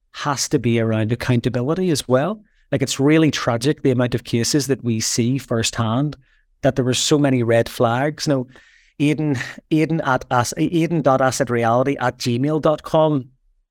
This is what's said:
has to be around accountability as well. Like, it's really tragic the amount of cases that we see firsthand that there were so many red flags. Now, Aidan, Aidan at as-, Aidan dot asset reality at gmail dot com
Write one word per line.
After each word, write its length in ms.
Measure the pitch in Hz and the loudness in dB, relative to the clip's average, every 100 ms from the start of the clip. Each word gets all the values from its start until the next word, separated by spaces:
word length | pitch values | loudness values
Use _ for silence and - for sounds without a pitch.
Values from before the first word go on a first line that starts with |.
| _ | _
has 360 | - 151 135 - | -10 -6 -4 -2
to 100 | 151 | 0
be 220 | 117 117 | 0 0
around 320 | 113 110 110 | 0 0 0
accountability 760 | 120 - 127 123 120 123 165 185 | -2 0 0 0 -4 -4 -2 0
as 180 | 147 - | -2 0
well. 340 | 127 156 214 _ _ _ | 0 0 -6 _ _ _
Like, 100 | 135 | -4
it's 180 | 131 - | -2 0
really 320 | 139 156 160 | 4 4 4
tragic 500 | - - 117 127 151 | 2 -2 -2 -2 0
the 80 | 139 | 0
amount 240 | 131 123 | 0 0
of 80 | 123 | -2
cases 460 | - 120 113 156 135 | -4 -2 0 0 0
that 160 | 131 | -2
we 160 | 120 113 | -2 -2
see 380 | - - 117 135 | -2 -2 0 -2
firsthand 760 | - 117 113 - 113 117 147 135 _ _ _ _ | -2 -4 -2 -2 -2 0 -2 -6 _ _ _ _
that 140 | 135 123 | -2 0
there 80 | |
were 100 | 123 | -2
so 240 | 120 - 151 | 0 2 2
many 240 | 143 131 | 4 2
red 260 | 117 117 117 | 2 2 2
flags. 600 | - 120 120 147 151 - | 0 0 0 -2 -4 -2
Now, 180 | 135 123 - _ _ _ _ | -2 -4 -12 _ _ _ _
Aidan, 380 | 147 151 151 131 - - _ | 0 0 -2 -2 -6 -14 _
Aidan 280 | 156 156 160 | 0 0 0
at 220 | - 127 - | 0 -2 0
as-, 240 | 123 120 - | -2 0 -2
Aidan 460 | 160 170 160 170 | -2 0 0 0
dot 180 | 139 135 | 2 4
asset 300 | 135 120 120 | 2 0 -2
reality 460 | 120 117 120 135 143 | 0 2 2 0 0
at 200 | 123 131 | -2 -2
gmail 440 | - 120 139 156 | -2 0 0 0
dot 220 | 156 151 | 0 -2
com 440 | - 165 156 151 120 _ _ _ _ | 0 2 2 0 -4 _ _ _ _